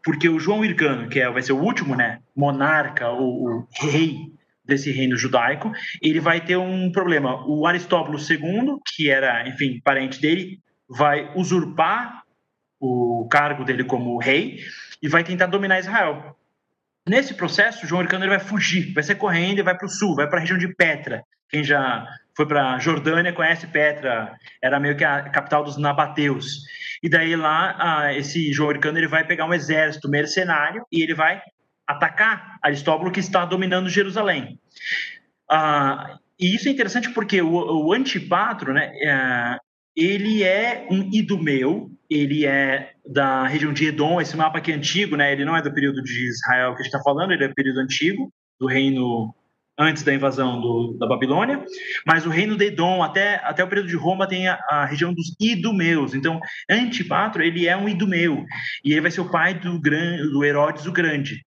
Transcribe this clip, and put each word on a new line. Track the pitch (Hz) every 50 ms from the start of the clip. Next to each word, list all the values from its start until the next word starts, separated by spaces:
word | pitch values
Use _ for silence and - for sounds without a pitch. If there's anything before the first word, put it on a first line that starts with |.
| -
porque | 160 147 143 151 170
o | 160 156
João | 143 180 208 214 214
Hircano, | 208 - - 160 143 131 120 117 113
que | - 139
é, | 127 123
vai | 117 127
ser | 127 131
o | 135 135
último, | 160 220 254 - 175 139 131
né, | 123 120 113 110 - _ _ _
monarca, | 135 139 143 139 135 139 151 156 156 139 127 - - 120 117
o, | 120 127 131 123 120 - 127 120 113 117
o | 123 _ - -
rei | 143 147 143 156 165 160 135 - - - - _ _ _ _ _ _
desse | - 143 135 143 147
reino | 127 135 131 127 123
judaico, | 120 - 123 127 123 117 127 143 147 - 220 214 - - - - -
ele | - 160 156 165
vai | 151 170 165 170
ter | 165 170 180
um | 180 185 185 185 185 185 180
problema. | 175 196 185 175 165 147 139 127 127 127 - 143
O | 151 151 156
Aristóbulo | 170 175 175 175 - 180 170 156 151 151 139
segundo, | 147 - 165 143 147 170 190 220 254 285 277 277 _ - -
que | - 156 143
era, | 135 135 135 131 120 117 120 131
enfim, | 123 - 147 135 123 117 -
parente | 143 135 135 131 131 - -
dele, | 147 151 165 190 185 185 - - _ _ _ _ _ _
vai | 127 117 147 147 143 151 - - -
usurpar | 185 180 143 185 180 156 135 147 160 160 175 202 240 247 233 - - - _ _ _ _ _ _ _ _ _ _ _
o | 135 131 123 123 123 120 120 117 113 117
cargo | 147 147 147 147 143 139 131
dele | 131 127 123 127
como | - 135 120 120 120 120 -
rei | - 135 135 160 214 262 - - - - - - - - - _
e | - 147
vai | 151 170 170
tentar | 180 180 175 185
dominar | 180 185 202 202 190 190 185
Israel. | 180 190 214 226 190 156 147 143 143 147 - _ _ _ _ _ _ _ _ _ _ _ _ _ _
Nesse | 170 208 254 269 - -
processo, | - 175 165 - - 202 226 220 - 185
João | 147 170 180
Hircano, | 180 165 185 185 190
ele | 190 202
vai | 190
fugir, | 196 - 214 202 - - 160 190 151 -
vai | - 151
sair | 147 151 202
correndo | 196 214 202 170 165 170 190 202 196
e |
vai | 180 180 180
pro | 180 - 180
sul, | - - 208 196 151
vai | 135 147 147
pra | 185 170
região | 165 170 190 180
de | 175 180
Petra. | 185 - 175 165 151 139 - 139 120 - - _ _ _ _ _
Quem | - 151 147
já | 139 147 143 135 127 120 113 - - - - _ _ _
foi | - 151
pra | 147 147 143 135 131 127 127
Jordânia | - 170 165 151 139 156 160 170 175 180
conhece | 170 170 160 160 165 165 -
Petra, | - - 151 151 151 147 147 135 131 117 113 110 104 - - - - - _
era | - 131 139 139
meio | 143 143 143
que | 143 160
a | 151 143 143 143 143
capital | - 147 143 - 151 147 147
dos | 147 143
nabateus. | 143 147 143 143 151 151 143 - 156 147 143 135 117 - - - - - - - - - - - -
E | - 165
daí | 151 165 160 165 170
lá, | 165 156 151 156 160 180 185 - -
ah, | 165 170 160 151 147 143 135
esse | 143 139 143 - 165 160 147
João | 139 147 151 147
Hircano, | 147 143 147 151 156 160
ele | 160 156
vai | 160 160 160
pegar | 160 175 156 160
um | 160 175
exército | 165 139 147 156 156 156 151 151 - - 139
mercenário | 143 147 147 - - 190 185 175 165 151 147 156 185 226 240 _
e | - 165
ele | 160 156 156
vai | - 156 165 185 - - - _ _ _ _ _ _ _
atacar | - 147 139 - 160 - - 214 226 214 180 - - - -
Aristóbulo, | - 147 143 139 - 170 156 156 175 180
que | 180 196
está | 180 - - 185 175
dominando | 170 185 185 190 180 180 185 185 180
Jerusalém. | 170 202 196 196 180 220 208 196 170 143 120 - - - _ _ _ - - - - - - - - - _ _ _ _ _ -
Ah, | 156 156 156 151 147 143 139 135 135 - - - - - _ _ _ _
e | 180 180 202
isso | 254 - 285
é |
interessante | 269 269 233 196 - 247 226 -
porque | - 226 202 208 202 185
o, | 170 160 170 175 165 - 165 156 151
o | 160
Antipatro, | 202 254 269 269 - 185 143 143 175 185 208 240 220 - 127 135
né, | 135 151 147 - - - 147
é, | 151 139 135 131 127 127 120 120 120 123 - _ _ _ _ _ _ _
ele | 160 165 185 202 196 202 214 220 214
é | 196 185 190 202 226 240 247 - - -
um | 190 196 196 190
idumeu, | 202 220 185 - 208 170 160 151 139 131 127 139 175 208 - - - _ _ _
ele | 156 147 147 139 147 151 147
é | 139 143 139 139 135 135 139 135 - _ _ _
da | - 139 143 139 135 135 131 131
região | 127 147 147 147 151
de | 147 - 156
Edom, | 156 147 151 147 156 175 175
esse | 156 - -
mapa | 160 156 156 160 165
aqui | 160 175
é | 156
antigo, | 143 143 - - 190 208 165 151
né, | 147 143 143
ele | 139 139 143
não | 151 165
é | 160
do | 147 147 139
período | 139 139 139 131 131
de | 123 123 123 123 127 123
Israel | 117 - - 131 127 127 127 127 123
que | -
a | 123
gente | -
tá | - 135
falando, | 139 143 139 151 180 196
ele | 175 147 139
é | 131
do | -
período | - 135 135 127 131
antigo, | 131 131 135 - 147 175 202 233 269 - _ _ _ _ _ _
do | 131
reino | 131 127 135 135 135 135 127 127 120 117 117 110 113 - _ _ _ _ _ _ _ _ -
antes | 151 156 156 -
da | 135 147 139
invasão | 135 135 135 127 135 131 127 123 120
do, | 117 120 117 117 120 117 104 92
da | 117
Babilônia, | 113 123 113 131 127 143 180 220 254 285 269 - - - - - - - - -
mas | 156 160 160 156
o | 165
reino | 160 165 208 214 214
de | 185 202
Edom, | 208 - 151 170 180 185 185
até, | 214 151 - 190 196 208 208 -
até | - 156 - - 185
o | 180
período | 196 202 196 170
de | 170
Roma, | 165 - 175 185 185 190
tem | 190 185 185 185
a, | 185 175 - - -
a | 147 147 143
região | 135 147 143 175 175
dos | 180 165 165 170 - _
idumeus. | 208 226 240 175 165 226 208 190 165 165 170 156 135 123 131
Então, | 135 143 170 165 165 - - - - - -
Antipatro, | 190 226 247 233 - 220 175 - - - 202 220 214 170
ele | 165 170 165 175 170
é | 170 180
um | 196 202 208
idumeu, | 202 170 214 196 180 170 170 170 147 - - - - - - - - - -
e | 139
ele | 151 156
vai | 156 175
ser | 170 190
o | 175 -
pai | - 165 160 180 190
do | 170 - 180 175 165
gran-, | 143 147 147 156 175 170 175 160 143 151
do | 135 139 143
Herodes | 147 143 147 147 156 156 151 147
o | 180
Grande | 175 180 170 160 151 143 139 143 143 - _ _ _